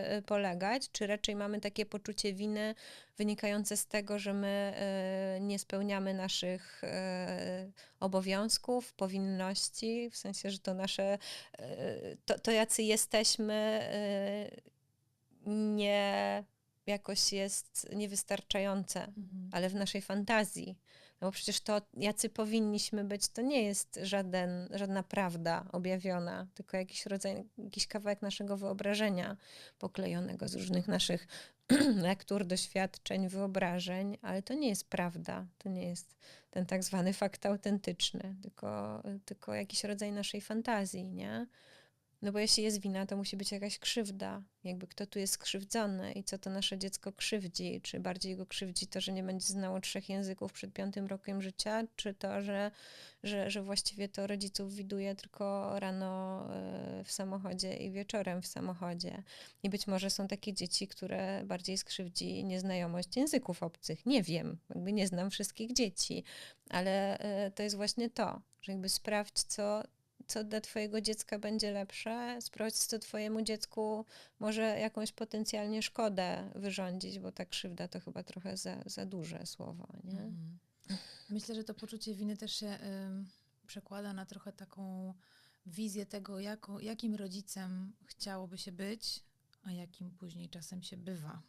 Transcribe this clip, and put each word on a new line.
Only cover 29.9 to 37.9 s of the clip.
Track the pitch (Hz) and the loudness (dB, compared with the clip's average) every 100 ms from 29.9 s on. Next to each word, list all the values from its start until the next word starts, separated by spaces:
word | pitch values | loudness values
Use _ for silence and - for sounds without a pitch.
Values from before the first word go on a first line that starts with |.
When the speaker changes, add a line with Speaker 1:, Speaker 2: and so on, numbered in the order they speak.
| - 185 170 180 - - | 0 0 0 0 -2 -4
Speaker 1:
z | |
różnych | 185 185 180 180 | -2 2 2 4
naszych | 208 - 175 - - - _ - | 4 4 2 0 -14 -14 _ 6
<clears throat> | 277 285 208 170 | 8 10 8 6
lektur, | 196 - 202 180 | 2 2 0 2
doświadczeń, | 185 - 190 190 - - 190 185 | 0 2 2 0 -2 -2 2 2
wyobrażeń, | 190 196 190 180 180 180 185 202 202 | 2 2 4 4 2 0 0 -2 -2
ale | 196 185 | -2 -2
to | 196 | 0
nie | 277 269 | 2 4
jest | 196 - | 2 0
prawda. | - 175 170 170 - 185 - | 0 0 0 -4 -4 -6 -8
To | 196 | -4
nie | 185 180 | -2 -2
jest | 175 - - - - - | -4 -8 -18 -20 -20 -8
ten | - 180 | -2 2
tak | 190 | 2
zwany | 185 190 180 | 2 4 4
fakt | 196 202 - 202 | 4 2 2 0
autentyczny, | 202 202 202 185 | 2 4 2 2